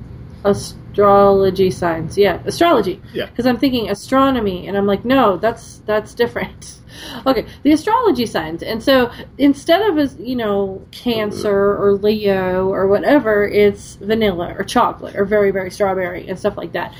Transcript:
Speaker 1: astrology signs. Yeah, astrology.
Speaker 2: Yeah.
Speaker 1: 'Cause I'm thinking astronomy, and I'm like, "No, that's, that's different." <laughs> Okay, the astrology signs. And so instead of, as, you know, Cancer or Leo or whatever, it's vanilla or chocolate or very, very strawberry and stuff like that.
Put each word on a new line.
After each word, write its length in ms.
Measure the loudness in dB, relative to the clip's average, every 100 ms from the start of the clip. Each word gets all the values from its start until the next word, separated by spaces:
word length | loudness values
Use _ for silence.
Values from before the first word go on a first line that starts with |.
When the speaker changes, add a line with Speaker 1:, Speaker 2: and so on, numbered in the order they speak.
| -18 -18 -18 -4
Speaker 1:
astrology 1300 | -2 -2 -4 -14 -8 2 4 6 6 4 2 2 0
signs. 440 | 0 -4 -4 -4 2
Yeah, 240 | 2 2 -6
astrology. 540 | 0 2 2 0 -6 -10
Speaker 2:
Yeah. 140 | -10 -8 -2
Speaker 1:
'Cause 100 | 0
I'm 120 | 2
thinking 320 | 0 0 -2
astronomy, 760 | -6 0 2 2 0 -2 -4 -4
and 100 | -2
I'm 100 | 0
like, 180 | 0
"No, 320 | 2 2 4 2
that's, 460 | -2 -4 -14 -14 -4
that's 280 | -4 -4
different." 640 | -4 -4 -2 -10 -12 -20 -20
<laughs> 40 | -20 -20 -16 -4 -2
Okay, 180 | -2 -4 -2
the 100 | 0
astrology 520 | 2 2 0 2 0
signs. 380 | -2 -4 -6 -8
And 200 | -8 -4
so 280 | 2 2 2 -6 -16 0
instead 460 | 2 2 0 2
of, 160 | 2 0
as, 180 | -2 -6
you 160 | -8
know, 480 | -4 -2 -2 -2 -6 -16
Cancer 840 | -8 -4 -2 -2 -4 0 2 2 2
or 140 | 2 2
Leo 680 | 2 2 0 0 0 0 0
or 180 | 0 2
whatever, 580 | 2 4 4 4 2 2
it's 500 | 4 4 2 -12 -12
vanilla 580 | -2 0 0 0 -6 -6
or 80 |
chocolate 500 | -2 2 2 -2 -10
or 120 | -4 0
very, 240 | 2 2
very 200 | 0 -6
strawberry 560 | -2 0 0 -4 -6 -10
and 120 | -6
stuff 180 | -4 -6
like 160 | -8
that. 220 | -8 -8 -12